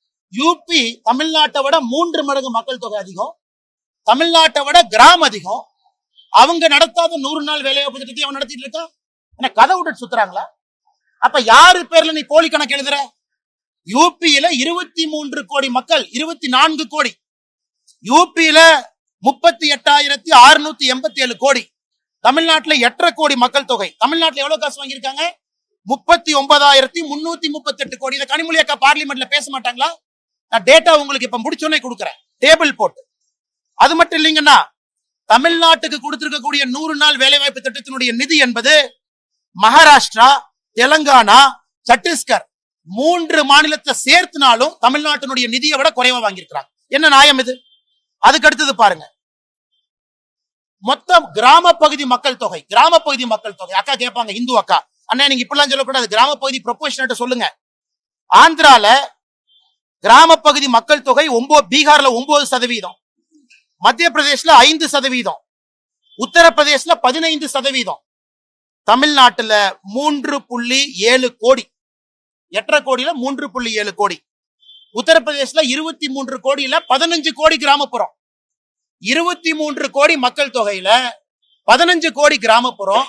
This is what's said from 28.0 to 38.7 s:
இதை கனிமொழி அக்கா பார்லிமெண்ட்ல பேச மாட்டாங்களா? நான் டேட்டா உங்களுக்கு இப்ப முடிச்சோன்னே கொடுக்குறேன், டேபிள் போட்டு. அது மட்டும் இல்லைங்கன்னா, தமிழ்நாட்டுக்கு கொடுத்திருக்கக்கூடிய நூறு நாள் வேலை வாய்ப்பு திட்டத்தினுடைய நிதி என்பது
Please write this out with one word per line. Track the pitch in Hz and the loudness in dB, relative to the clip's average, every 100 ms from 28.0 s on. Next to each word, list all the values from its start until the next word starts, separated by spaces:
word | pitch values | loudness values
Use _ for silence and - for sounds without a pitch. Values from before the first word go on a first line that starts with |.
| 262 277 | -10 -8
இதை | 277 | -6
கனிமொழி | 302 330 320 | -6 -2 -2
அக்கா | 302 294 | -2 0
பார்லிமெண்ட்ல | 262 294 294 262 262 | 0 0 -4 -10 -6
பேச | 285 277 | -6 -6
மாட்டாங்களா? | 269 240 240 311 330 _ _ _ _ _ | -8 -8 -6 -6 -6 _ _ _ _ _
நான் | 226 | -2
டேட்டா | 185 320 330 311 | 2 4 4 2
உங்களுக்கு | 277 269 247 | 0 -6 -6
இப்ப | 247 | -8
முடிச்சோன்னே | 226 330 311 311 | -8 -6 -4 -4
கொடுக்குறேன், | 254 226 196 - _ _ | -6 -12 -12 -14 _ _
டேபிள் | 277 320 302 | 2 2 2
போட்டு. | - 196 - _ _ _ _ _ _ _ - | -2 -6 -6 _ _ _ _ _ _ _ 0
அது | 269 330 | 2 2
மட்டும் | 339 330 | 0 0
இல்லைங்கன்னா, | 311 311 302 240 - _ _ _ _ _ - | 0 2 4 4 2 _ _ _ _ _ 0
தமிழ்நாட்டுக்கு | 226 330 330 330 330 330 294 | 2 2 2 2 2 -2 -8
கொடுத்திருக்கக்கூடிய | 277 254 311 294 269 285 269 | -10 -8 -8 -8 -6 -4 -4
நூறு | 269 320 294 | -6 -8 -2
நாள் | 302 277 | 0 2
வேலை | 269 285 | 2 2
வாய்ப்பு | 277 277 | -2 -6
திட்டத்தினுடைய | 262 269 269 262 254 233 | -10 -12 -12 -8 -6 -4
நிதி | 277 302 | -2 0
என்பது | 254 233 247 | 0 0 2